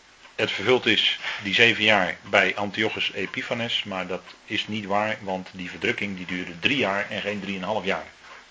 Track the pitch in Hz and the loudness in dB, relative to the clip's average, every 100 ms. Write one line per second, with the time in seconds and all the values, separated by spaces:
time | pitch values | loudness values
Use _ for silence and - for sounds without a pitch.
0 | - - - - 107 - 98 127 117 101 | -20 -20 -14 -4 -2 0 4 4 6 4
1 | - - - - 104 95 117 107 107 104 | 2 0 -4 -6 -2 6 6 6 6 6
2 | 87 - - 101 95 95 104 95 107 98 | 4 -2 2 4 4 2 -4 0 -2 0
3 | - 101 92 - - 117 117 - 107 95 | -4 -4 -6 -6 -4 -4 -2 -2 -2 -6
4 | 90 90 - - - 104 - 107 101 101 | -4 -6 -8 -18 -4 -4 -2 -6 0 0
5 | 107 110 98 95 92 95 90 85 98 - | 0 -2 -4 -6 -6 -10 -10 -2 -2 -2
6 | 101 92 87 90 87 85 120 139 104 98 | -4 -6 -6 -6 -6 -4 0 2 2 0
7 | - 104 98 104 101 98 92 107 95 85 | -2 -4 -4 -4 -4 -6 -4 -2 0 -2
8 | 78 - - - - | -6 -16 -20 -20 -20